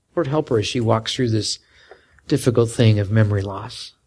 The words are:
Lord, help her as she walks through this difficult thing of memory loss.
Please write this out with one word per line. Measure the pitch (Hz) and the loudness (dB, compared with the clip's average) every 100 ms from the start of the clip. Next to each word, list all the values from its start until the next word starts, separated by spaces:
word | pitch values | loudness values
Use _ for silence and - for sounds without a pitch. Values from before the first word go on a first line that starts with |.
| _ - | _ -4
Lord, | 143 | -2
help | 156 151 | -2 0
her | 117 | 0
as | 101 | 0
she | 131 | -2
walks | 113 113 110 | 0 0 0
through | - 123 | -4 -2
this | 110 101 - _ _ - - _ _ - | -2 -4 -8 _ _ -20 -20 _ _ -4
difficult | 143 - 120 117 | 0 2 2 2
thing | - 113 104 | 4 4 4
of | 98 | 2
memory | 110 107 104 | 2 2 0
loss. | 98 98 110 - - _ | -4 -8 -12 -14 -18 _